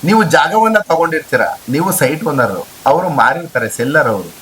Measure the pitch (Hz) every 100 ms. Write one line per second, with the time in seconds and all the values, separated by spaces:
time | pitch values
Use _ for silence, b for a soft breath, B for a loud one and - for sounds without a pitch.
0 | 147 220 185 160 160 214 220 214 - 165
1 | 165 160 - 127 101 - - 135 180 170
2 | 131 156 156 139 113 92 - - 123 156
3 | 180 143 113 151 170 127 113 - 120 151
4 | 131 - 82 -